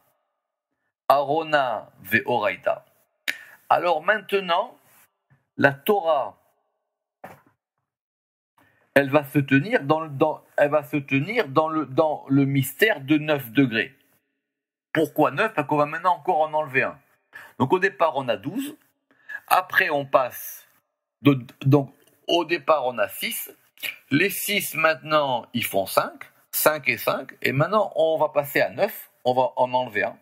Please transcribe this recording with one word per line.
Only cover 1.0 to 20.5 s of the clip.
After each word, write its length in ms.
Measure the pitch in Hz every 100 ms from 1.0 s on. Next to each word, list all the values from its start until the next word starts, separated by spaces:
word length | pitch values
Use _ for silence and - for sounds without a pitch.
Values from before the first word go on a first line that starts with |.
| -
arona 840 | 135 139 156 156 151 127 104 - _
ve'oraita. 840 | - 113 - 120 104 87 - - - _ _ _ - - - - _
Alors 320 | 143 175 156
maintenant, 760 | 175 214 190 196 185 170 247 - _ _ _ _ _ _ _ -
la 160 | 139
Torah, 680 | 139 - 202 165 147 107 - _ _ _ _ _ _ _ _ - - _ _ _ _ _ _ _ _ _ _ _ _ _ _ _
elle 160 | 139 139
va 160 | 147 143
se 140 | 147
tenir 440 | 139 135 190 247
dans 160 | 139 156
le, 100 | 160
dans, 340 | 135 156 - _ -
elle 160 | 143
va 120 | 151
se 140 | 143 151
tenir 520 | 139 135 190 240 143
dans 180 | 139 156
le, 180 | 156 131
dans 400 | 135 156 139 -
le 160 | 139 139
mystère 560 | 139 135 - 220 147
de 160 | 135 151
neuf 340 | 156 143 117
degrés. 420 | 110 131 110 85 - _ _ _ _ _ _ _ _ _
Pourquoi 380 | 156 147 - 135
neuf ? 220 | 139 220
Parce 140 | 156 143
qu'on 100 | 147
va 80 | 147
maintenant 300 | 160 180 175
encore 240 | 175 160
en 140 | 156
enlever 300 | 156 147 127
un. 160 | 104 - _ _ _ - - -
Donc 140 | 131
au 60 | 180
départ, 340 | 185 - 160 131
on 120 | 123
a 80 | 104
douze. 380 | 131 220 285 - _ _ _ _ - - -
Après, 420 | 180 185 - 185
on 160 | 143 139
passe 600 | 143 123 - -